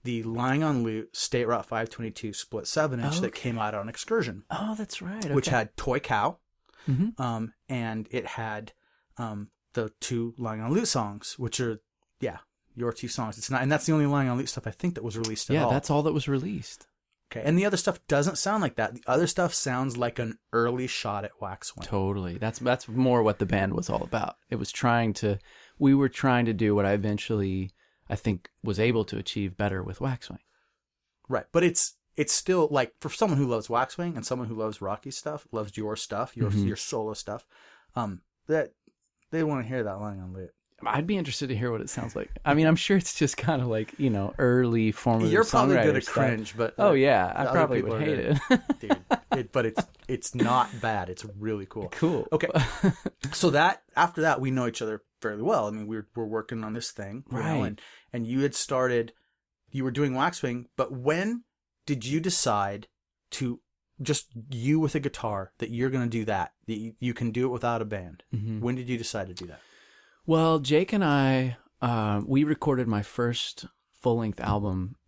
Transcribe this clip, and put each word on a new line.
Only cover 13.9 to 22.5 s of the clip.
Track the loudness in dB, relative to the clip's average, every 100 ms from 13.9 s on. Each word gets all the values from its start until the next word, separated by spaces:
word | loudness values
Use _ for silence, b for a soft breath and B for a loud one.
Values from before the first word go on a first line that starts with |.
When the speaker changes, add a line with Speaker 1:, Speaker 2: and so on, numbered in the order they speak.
Speaker 1:
only | 4 4
Lying | 2 2
on | 0
Loot | -4
stuff | -6 -8
I |
think | -4 -4
that | -4
was | -6 -4
released | -4 -4 0
at |
Speaker 2:
Yeah, | 2
Speaker 1:
all. | 4
Speaker 2:
that's | 2 2
all | 2
that | 2
was | 0 0
released. | -2 -2 -8 -10 -18 -20 _ _ _ _
Speaker 1:
Okay, | -4 2
and | 4
the | 4
other | 2
stuff | 0 -4 0
doesn't | 2 2 0
sound | 0 0
like | 0 0
that. | -4
The | -4 0
other | 2 4
stuff | 2 0
sounds | 0 -2 -2 -2 -2
like | -2 -2
an | -6 -6 _
early | 2 2 0 -4
shot | -4 -4 -4 -6
at | -8
Waxwing. | -10 -8 -10 -10 -2
Speaker 2:
Totally. | 0 0 -2 -4 -4
That's, | -4